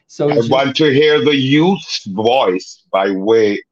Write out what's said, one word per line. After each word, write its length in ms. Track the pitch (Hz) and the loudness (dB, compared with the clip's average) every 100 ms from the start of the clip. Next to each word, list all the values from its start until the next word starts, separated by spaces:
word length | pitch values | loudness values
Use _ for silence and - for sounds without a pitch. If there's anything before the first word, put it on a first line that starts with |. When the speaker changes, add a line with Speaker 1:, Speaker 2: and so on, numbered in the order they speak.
| _ | _
Speaker 1:
So 220 | - 147 | -4 0
Speaker 2:
I 60 | 131 | 0
Speaker 1:
just 160 | 117 | 2
Speaker 2:
want 240 | 131 135 131 | 0 0 0
to 120 | 156 | 0
hear 320 | 135 151 151 | 2 2 2
the 120 | 131 143 | 2 0
youth's 680 | 131 147 170 202 - - 104 | 0 2 2 -2 -6 -12 -10
voice 800 | 95 110 131 110 92 - - - | -4 0 0 0 -2 -6 -20 -6
by 200 | 95 98 | -4 -2
way 500 | 95 101 113 107 101 - | -4 0 2 2 -2 -8